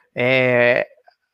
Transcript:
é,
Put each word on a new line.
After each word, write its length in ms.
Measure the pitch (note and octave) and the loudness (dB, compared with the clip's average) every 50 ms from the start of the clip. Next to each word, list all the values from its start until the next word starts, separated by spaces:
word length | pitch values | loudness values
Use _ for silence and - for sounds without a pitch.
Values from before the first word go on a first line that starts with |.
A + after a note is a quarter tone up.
| _ _ - | _ _ -8
é, 720 | - B2 B2+ C3 C3 B2+ B2+ B2 A#2+ A#2+ A#2+ B2 - - - _ _ _ _ _ _ _ _ | -6 -2 -2 0 0 0 0 0 2 2 2 0 0 -2 -6 _ _ _ _ _ _ _ _